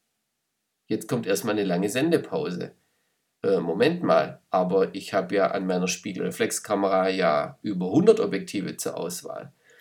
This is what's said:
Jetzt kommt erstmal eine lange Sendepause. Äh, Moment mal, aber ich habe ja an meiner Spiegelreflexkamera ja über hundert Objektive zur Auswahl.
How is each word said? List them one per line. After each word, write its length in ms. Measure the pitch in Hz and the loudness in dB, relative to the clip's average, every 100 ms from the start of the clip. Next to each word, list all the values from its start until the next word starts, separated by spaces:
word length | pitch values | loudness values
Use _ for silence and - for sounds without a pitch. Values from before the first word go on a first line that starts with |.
| _ _ _ _ _ _ _ _ - | _ _ _ _ _ _ _ _ -6
Jetzt 200 | 110 - | -6 -2
kommt 200 | 120 92 | -2 0
erstmal 280 | 101 110 104 | 0 0 0
eine 100 | 92 | 0
lange 220 | 87 101 | 0 0
Sendepause. 840 | 123 165 160 - 87 87 87 - - _ _ _ _ _ _ | 0 2 2 0 -4 -4 -6 -10 -14 _ _ _ _ _ _
Äh, 160 | 98 98 | 2 2
Moment 420 | 113 101 147 175 | 2 2 2 2
mal, 380 | 92 82 71 - _ | 2 2 2 -6 _
aber 460 | 95 90 95 87 95 | 0 2 2 2 -2
ich 180 | - | -4
habe 220 | 98 90 98 | -2 0 2
ja 160 | 92 | 2
an 140 | 98 92 | 0 -2
meiner 220 | 90 90 | 0 -2
Spiegelreflexkamera 1200 | - 104 90 90 - 110 - - 104 98 95 95 | -4 -6 -6 -6 -2 -2 -2 -2 0 2 2 2
ja 480 | 95 85 73 - - | 2 2 2 -2 -6
über 280 | - 90 92 | -6 -4 2
hundert 300 | 151 220 - | 6 6 4
Objektive 560 | 202 92 - 101 82 - | 0 -4 -6 -6 -6 -6
zur 220 | 117 - | -8 -6
Auswahl. 560 | - - - - - _ _ _ | -8 -8 -10 -12 -14 _ _ _